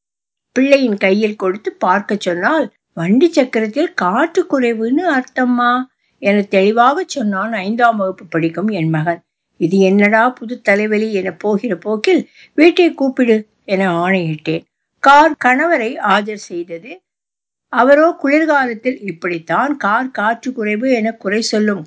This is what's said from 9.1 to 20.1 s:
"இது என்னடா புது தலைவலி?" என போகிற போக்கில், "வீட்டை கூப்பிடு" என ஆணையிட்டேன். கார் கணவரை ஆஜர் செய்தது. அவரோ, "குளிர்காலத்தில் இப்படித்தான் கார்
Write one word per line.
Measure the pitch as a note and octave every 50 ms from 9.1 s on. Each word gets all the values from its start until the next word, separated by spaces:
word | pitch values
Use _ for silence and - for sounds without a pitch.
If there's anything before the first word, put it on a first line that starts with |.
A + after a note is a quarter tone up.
| E4+ - _ _ _ _ _ _ _ -
"இது | F#3+ E3 F#3 G3
என்னடா | F#3+ F#3 F#3+ G3+ G#3 G#3 A3 A3 A3+ B3+
புது | B3+ - C4 A3+ B3 B3
தலைவலி?" | - - G3 G3+ G#3+ G#3+ G#3+ G#3 A3 A3 G#3+
என | F#3+ F#3 F#3
போகிற | E3 - - G#3 G#3+ G3 A#3+ A#3+ F#3+
போக்கில், | E3 - G#3 A3 G#3+ G#3+ - F#4 C#4 - _ _ _ - _ -
"வீட்டை | - D4+ E4+ E4 - F4 D#4+ C4+
கூப்பிடு" | - C4+ C4+ C4 - B3 A#3 A3 A3 G#3+ _ _ _ _
என | - G3 F#3 G3 F#3+ E3+ E3+ F3
ஆணையிட்டேன். | F#3 F#3+ F#3 F3 D#3+ D#3 D3+ - D#3+ D#3+ E3 - _ _ _ _ _ _ -
கார் | - C4+ C#4 D4 D#4 E4 D4+ - -
கணவரை | B3 B3+ C4+ D#4 E4+ E4+ C4+ A3 A3+ C#4 - - G#3
ஆஜர் | F#3+ G#3 G#3+ A3 G#3+ G3+ -
செய்தது. | - F#3+ E3+ E3+ F#3 - E3 E3 B3+ E4 F#4 _ _ _ _ _ _ _ _ _ _ _ _ _ -
அவரோ, | - B3 A#3+ C4 C#4+ D4 D#4 E4+
"குளிர்காலத்தில் | E4 E4+ - C#4 C#4+ D#4 D#4+ D#4 D4 C#4 C4 B3 A3+ - - B3+ B3+ -
இப்படித்தான் | G#3+ G3 E3+ E3 - F3+ E3+ E3 E3 - E3 G3 B3 C#4+ D4 C4+
கார் | - G3 G#3+ A#3+ C4 C4